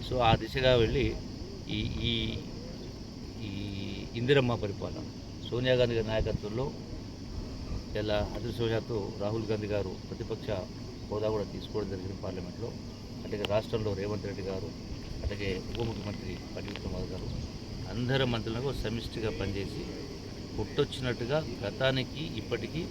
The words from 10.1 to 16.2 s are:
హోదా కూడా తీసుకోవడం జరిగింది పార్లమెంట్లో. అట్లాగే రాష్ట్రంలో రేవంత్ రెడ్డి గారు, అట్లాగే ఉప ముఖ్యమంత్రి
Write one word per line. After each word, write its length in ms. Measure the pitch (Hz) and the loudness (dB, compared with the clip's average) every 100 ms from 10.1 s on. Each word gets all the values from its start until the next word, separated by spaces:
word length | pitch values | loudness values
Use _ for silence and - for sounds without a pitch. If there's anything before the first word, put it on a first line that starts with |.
| - 104 107 - 101 90 - - - - | -6 -4 -4 -2 -2 -2 -8 -8 -8 -4
హోదా 180 | 104 107 | 0 2
కూడా 140 | 110 | 2
తీసుకోవడం 460 | 95 101 - 107 101 | 0 -4 -4 -2 -2
జరిగింది 240 | 95 92 98 | -2 -4 -4
పార్లమెంట్లో. 480 | 95 92 90 87 117 - - - - - | -4 -4 -6 -6 -6 -6 -8 -10 -10 -8
అట్లాగే 200 | - 104 | -4 -2
రాష్ట్రంలో 500 | 98 101 107 117 107 | 2 2 2 0 0
రేవంత్ 320 | 95 101 104 101 | 0 0 -2 -2
రెడ్డి 160 | 95 | -4
గారు, 280 | 95 95 107 127 - - - - | -2 -2 -4 -6 -8 -8 -6 -4
అట్లాగే 380 | 101 101 98 92 - | -2 0 0 -2 -2
ఉప 160 | - 117 | -2 -2
ముఖ్యమంత్రి 520 | 101 98 101 | -2 -4 -4